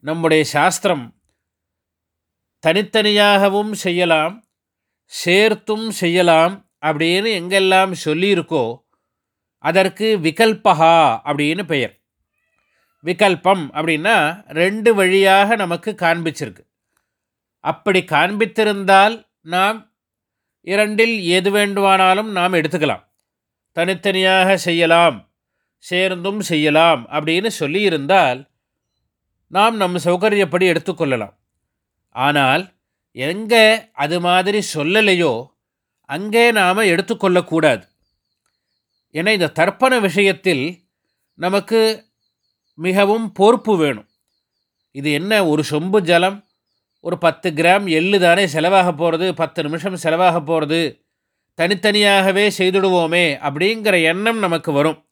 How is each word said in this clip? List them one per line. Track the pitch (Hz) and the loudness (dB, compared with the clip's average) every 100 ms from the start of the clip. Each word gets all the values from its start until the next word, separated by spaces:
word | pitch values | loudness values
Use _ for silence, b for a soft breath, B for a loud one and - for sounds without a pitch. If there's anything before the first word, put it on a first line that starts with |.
நம்முடைய | 131 165 165 156 147 | -8 -4 2 2 2
சாஸ்திரம் | 147 170 175 202 160 117 _ _ _ _ _ _ _ _ _ _ _ _ _ _ _ | 2 0 0 -4 -4 -8 _ _ _ _ _ _ _ _ _ _ _ _ _ _ _
தனித்தனியாகவும் | 160 175 202 220 208 208 208 202 196 202 208 208 | 0 0 0 0 0 2 4 4 2 0 -4 -6
செய்யலாம், | 185 175 175 160 156 220 _ _ _ _ _ _ _ | -4 -2 0 0 0 -6 _ _ _ _ _ _ _
சேர்த்தும் | - 175 185 220 214 - 214 220 | -8 0 2 2 0 -6 -8 -6
செய்யலாம் | 208 175 175 175 160 165 196 _ _ | -4 -2 2 4 4 2 -4 _ _
அப்படின்னு | 151 151 165 180 220 | -6 -2 0 0 -2
எங்கெல்லாம் | 202 175 196 190 190 190 175 | -4 -2 0 2 2 0 -4
சொல்லியிருக்கோ | 156 156 196 185 160 151 117 117 _ _ _ _ _ _ _ _ | -6 -2 0 0 -2 -4 -4 -8 _ _ _ _ _ _ _ _
அதற்கு | 151 175 190 185 220 214 | -2 0 0 -2 -2 0
விகல்பகா | 160 156 226 214 208 160 160 165 147 113 | -2 0 0 2 0 4 4 6 4 0
அப்படின்னு | - 143 147 170 | -4 -2 -2 -4
பெயர். | 170 147 113 _ _ _ _ _ _ _ _ _ _ _ | -4 -4 -4 _ _ _ _ _ _ _ _ _ _ _
விகல்பம் | 151 180 208 175 180 196 143 | -8 0 0 2 0 0 -2
அப்படின்னா | 143 160 151 180 220 151 185 - | -6 -4 -2 0 0 0 -4 -10
ரெண்டு | 151 180 208 220 | -2 -2 0 0
வழியாக | 208 185 190 196 190 202 226 | 2 2 4 4 4 4 0
நமக்கு | 185 170 220 | -2 -6 -8
காண்பிச்சிருக்கு. | 208 170 170 165 - 123 87 _ _ _ _ _ _ _ _ _ _ | -2 -2 0 -4 -8 -12 -14 _ _ _ _ _ _ _ _ _ _
அப்படி | - 160 - 185 175 | -8 -6 -2 -2 0
காண்பித்திருந்தால் | 147 175 208 220 - 214 202 190 190 208 226 _ _ 160 | 0 0 -2 -4 -2 -2 -2 4 4 4 0 _ _ -8
நாம் | 180 196 220 _ _ _ _ _ _ _ _ - | -2 -2 -4 _ _ _ _ _ _ _ _ -6
இரண்டில் | 202 208 208 233 220 175 | -2 -2 0 0 0 -2
எது | 180 185 | 0 0
வேண்டுமானாலும் | 202 202 196 196 190 185 190 220 | -2 -2 0 2 4 4 2 -2
நாம் | 190 180 180 | -4 -2 0
எடுத்துக்கலாம். | 156 165 147 98 _ _ _ _ _ _ _ - | -2 -2 -4 -4 _ _ _ _ _ _ _ -6
தனித்தனியாக | 175 185 202 190 190 190 185 190 | -4 -2 -4 0 2 2 2 0
செய்யலாம், | 175 170 165 170 170 113 - _ _ _ _ _ | 0 0 4 4 4 0 -16 _ _ _ _ _
சேர்ந்தும் | - 180 185 180 180 214 | -6 -2 -2 -4 -6 -6
செய்யலாம் | 190 156 151 147 165 147 117 | -4 0 2 4 4 2 -2
அப்படின்னு | 151 151 165 220 | -6 -2 -2 -2
சொல்லியிருந்தால் | 214 143 175 208 160 139 190 147 127 143 _ _ _ _ _ _ _ _ _ _ | -6 -6 -2 -2 -2 2 2 2 -2 -10 _ _ _ _ _ _ _ _ _ _
நாம் | 175 214 226 | 0 0 0
நம் | 185 180 | -2 -2
சௌகரியப்படி | 160 180 214 202 185 175 185 | -2 0 0 0 0 0 0
எடுத்துக்கொள்ளலாம். | 165 - 175 156 127 101 _ _ _ _ _ _ _ _ | 0 -4 -4 -2 -2 -6 _ _ _ _ _ _ _ _
ஆனால் | 117 135 147 135 143 190 _ _ _ _ 120 | -4 0 2 0 0 -4 _ _ _ _ -10
எங்க | 135 185 220 233 220 220 - | -8 -8 0 4 4 2 -6
அது | - 147 175 | -8 -4 -2
மாதிரி | 175 180 185 208 - | 0 0 0 -2 -4
சொல்லலையோ | 156 147 202 208 185 160 113 131 _ _ _ _ _ _ | -6 -2 0 2 2 0 -2 -10 _ _ _ _ _ _
அங்கே | 143 208 226 240 | -10 -2 2 2
நாம | 220 180 190 | 2 0 2
எடுத்துக்கொள்ளக்கூடாது. | 214 170 185 233 196 180 175 165 156 113 - _ _ _ _ _ _ _ _ _ _ _ _ | 0 0 -2 -4 0 0 0 0 2 0 -6 _ _ _ _ _ _ _ _ _ _ _ _
ஏன்னா | 151 180 | -6 -2
இந்த | 214 160 | 0 -2
தர்ப்பண | - 165 - 262 254 | 0 0 2 0 2
விஷயத்தில் | 202 165 196 185 190 151 143 180 _ _ _ _ _ _ | 0 0 0 0 -2 -2 -4 -10 _ _ _ _ _ _
நமக்கு | 170 202 196 226 220 220 _ _ _ _ _ _ _ - | -4 -4 0 0 0 -2 _ _ _ _ _ _ _ -8
மிகவும் | 170 190 202 220 226 | -2 0 2 0 -4
பொறுப்பு | - 202 233 220 190 | 0 2 2 0 -2
வேணும். | 151 110 - _ _ _ _ _ _ _ _ | 0 -4 -12 _ _ _ _ _ _ _ _
இது | 135 143 | -8 -4
என்ன, | 147 185 214 180 | -4 0 0 0
ஒரு | 151 | 0
சொம்பு | 147 151 175 208 | -2 -4 -2 -2
ஜலம், | 165 170 185 202 _ _ _ _ _ _ | 2 2 2 -4 _ _ _ _ _ _
ஒரு | 170 170 | -8 -2
பத்து | 170 - 185 | -2 0 -6
கிராம் | 151 165 190 202 | 0 2 2 2
எள்ளு | 156 180 202 | -2 0 2
தானே | 175 175 190 | 4 2 0
செலவாக | 147 165 196 180 | -2 0 2 0
போறது, | 147 170 160 185 | -2 -4 -2 -4
பத்து | 165 156 - | -4 -6 -6
நிமிஷம் | 147 160 190 185 | -8 -6 -8 -6
செலவாக | 165 165 185 165 | -4 2 2 0
போறது, | 147 165 151 160 156 - _ _ _ _ _ - | -4 -4 -2 -4 -4 -8 _ _ _ _ _ -6
தனித்தனியாகவே | 170 196 208 208 202 196 190 190 208 | -4 -2 -2 2 2 2 2 0 0
செய்துடுவோமே | 202 185 190 190 180 165 170 170 139 | 0 0 0 0 0 0 2 0 -2
அப்படிங்கிற | 143 143 190 220 214 185 | -6 -2 -2 -2 0 2
எண்ணம் | 160 175 214 226 | 0 0 -2 -2
நமக்கு | 190 165 - | -2 -4 -2
வரும். | 143 151 151 _ | -2 -2 -4 _